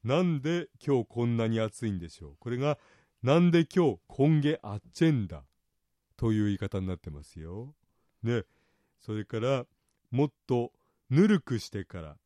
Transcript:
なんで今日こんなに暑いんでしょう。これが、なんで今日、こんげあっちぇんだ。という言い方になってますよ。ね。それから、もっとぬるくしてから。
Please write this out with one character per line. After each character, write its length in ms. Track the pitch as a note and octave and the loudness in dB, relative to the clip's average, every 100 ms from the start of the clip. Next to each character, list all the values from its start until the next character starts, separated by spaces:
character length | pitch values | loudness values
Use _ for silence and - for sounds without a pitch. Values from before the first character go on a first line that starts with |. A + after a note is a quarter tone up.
な 180 | A2 D3 | 0 0
ん 200 | F3+ D#3 | 2 0
で 260 | C#3+ F3 D#3 _ - | -2 -4 -6 _ 0
今 120 | C3+ | 0
日 80 | A2 | 0
こ 160 | A#2 | -2
ん 140 | A#2+ A#2 | 0 0
な 100 | A2+ | 0
に 120 | A2+ | 0
暑 260 | A2 - A2+ | -2 -4 -6
い 60 | |
ん 60 | F#2+ | -6
で 120 | E2+ | -8
し 120 | - | -16
ょ 100 | D#2 | -20
う。 40 | D2 | -14
こ 120 | B2 | -8
れ 80 | B2 | -4
が、 200 | C#3+ D3 _ _ _ _ | -2 -4 _ _ _ _
な 180 | A#2+ D#3 | 2 6
ん 100 | F3 | 6
で 160 | E3+ D#3+ | 4 2
今 260 | F#3+ D#3+ | 2 2
日、 60 | F#2 _ | 0 _
こ 200 | - C#3+ | 2 4
ん 160 | D#3 | 4
げ 180 | C#3+ D#3 | 2 -2
あ 120 | - | -6
っ 80 | G#2 - | -10 -12
ち 140 | - E3 | 0 2
ぇ 60 | |
ん 160 | C#3 F#2+ | 2 -2
だ。 160 | D#2 C2+ _ _ _ _ _ _ _ | -8 -18 _ _ _ _ _ _ _
と 160 | A#2 | 0
い 60 | G#2+ | 2
う 20 | |
言 100 | G#2 G2+ | 0 -2
い 20 | |
方 200 | G2+ G2 | -4 -6
に 80 | F#2 | -6
な 100 | F#2 | -8
っ 20 | |
て 100 | - | -10
ま 160 | D2 | -16
す 160 | D#2 E2+ | -16 -18
よ。 340 | D#2+ F#2+ C3 _ _ _ _ _ | -14 -14 -16 _ _ _ _ _
ね。 220 | A2+ A#2+ - _ _ _ _ _ | -2 -2 -4 _ _ _ _ _
そ 140 | - | -10
れ 100 | G#2+ | -8
か 160 | G#2 A2+ | -6 -4
ら、 240 | A#2+ C3+ A#2+ _ _ _ _ | -2 -2 -4 _ _ _ _
も 160 | A#2+ D3 | -2 -2
っ 60 | _ - | _ -4
と 260 | B2 A#2+ _ _ _ _ | -2 -2 _ _ _ _
ぬ 180 | C3 G#3 | 4 4
る 140 | G3+ | 4
く 180 | - A#2+ | 0 -6
し 120 | - | -6
て 160 | G#2 F#2 | -12 -10
か 160 | F#2+ | -12
ら。 160 | D#2 D2+ | -14 -18